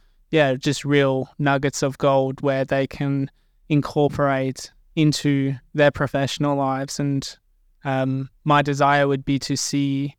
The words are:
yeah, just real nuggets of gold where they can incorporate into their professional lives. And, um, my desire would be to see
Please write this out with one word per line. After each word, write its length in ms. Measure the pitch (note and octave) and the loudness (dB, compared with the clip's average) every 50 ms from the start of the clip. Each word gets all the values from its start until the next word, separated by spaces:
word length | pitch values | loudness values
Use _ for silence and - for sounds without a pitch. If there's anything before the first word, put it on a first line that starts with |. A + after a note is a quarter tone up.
| _ _ _ _ _ _ | _ _ _ _ _ _
yeah, 240 | - D#3 D3 C3+ C3 | 2 2 2 2 0
just 280 | C3+ - F#3 D#3 - - | 0 -2 -2 -2 -2 -2
real 460 | C#3+ D3 C#3+ C#3 C3+ C3 C3 C3 - _ - | 0 2 2 4 2 0 -2 -4 -6 _ -2
nuggets 420 | C#3+ C#3 C#3 C#3 D3 C#3 - - | 0 0 2 2 0 -2 -2 -2
of 160 | D3 C#3 C3 - | -2 -2 -2 0
gold 420 | D3 C#3 C3+ C3+ C3+ C3+ C3 - | 2 2 4 4 2 0 -2 -2
where 240 | C#3+ C#3 C3+ C3+ C3+ | -2 -2 0 0 0
they 200 | - C#3 C3+ C3+ | 0 0 -2 -2
can 460 | - - - D3 C#3 C#3 C#3 C#3 - - _ _ _ _ _ _ - | -2 -4 -4 -4 -2 -2 -2 -4 -6 -8 _ _ _ _ _ _ 0
incorporate 1040 | D#3 C#3+ C3+ - - D#3 D3 C#3 C#3+ - C#3+ C#3 C3+ C3+ C3 C3+ C3 - - - - _ _ _ _ | 0 0 0 0 0 0 0 0 0 0 0 0 0 0 -2 -4 -6 -8 -12 -18 -20 _ _ _ _
into 580 | E3 D#3 D3+ C#3+ - - D3 C#3 C#3 C3+ C3+ C#3 B2 - _ - | 2 2 2 2 0 0 0 0 0 0 -2 -4 -6 -10 _ 0
their 180 | D3 D3 C#3+ | 4 4 4
professional 640 | - - D3 - - C3+ C#3 B2 - - D3 C#3+ C#3+ C#3 | 4 2 -2 -2 -2 -2 -2 -2 -2 -2 -2 -2 0 0
lives. 420 | C3+ C3+ C3+ C3+ C#3 C#3 - - | -2 -2 -2 -4 -6 -6 -6 -4
And, 380 | D3 C#3+ C#3 C#3 - - - - _ _ _ _ _ _ _ _ - | -2 -2 -2 -2 -4 -6 -12 -18 _ _ _ _ _ _ _ _ -6
um, 460 | C#3 C3+ C3+ C3 C3 C3 C3+ C3+ - _ _ - | -4 -2 -2 0 -2 -2 -4 -6 -8 _ _ 0
my 180 | D3+ D3 D3 | 2 2 4
desire 460 | C#3 C#3+ C#3+ C#3 C#3+ C#3 C#3+ C#3+ C#3+ C#3 | 2 2 0 2 2 4 4 4 4 2
would 180 | C#3 C3+ C3 | 0 -2 -2
be 140 | - C#3 C3 | -2 -2 -2
to 160 | - - C#3 | -2 -4 -4
see 600 | - - - C#3 C#3+ C#3 C#3 C#3 C3+ C#3 C#3+ - | -4 -4 -2 -2 -2 -2 -2 -2 -2 -4 -6 -8